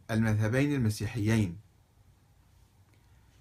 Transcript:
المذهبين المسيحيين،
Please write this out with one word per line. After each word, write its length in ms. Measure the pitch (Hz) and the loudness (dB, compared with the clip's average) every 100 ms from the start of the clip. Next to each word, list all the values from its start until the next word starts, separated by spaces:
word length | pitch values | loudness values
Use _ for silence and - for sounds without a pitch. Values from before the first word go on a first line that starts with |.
| - | -4
المذهبين 640 | 113 113 107 107 127 147 | 0 2 2 0 2 0
المسيحيين، 840 | 143 110 107 107 120 104 113 95 85 - _ _ _ _ _ _ _ _ _ _ _ _ _ _ - _ - | 0 0 -2 -4 -2 0 2 0 -6 -18 _ _ _ _ _ _ _ _ _ _ _ _ _ _ -20 _ -20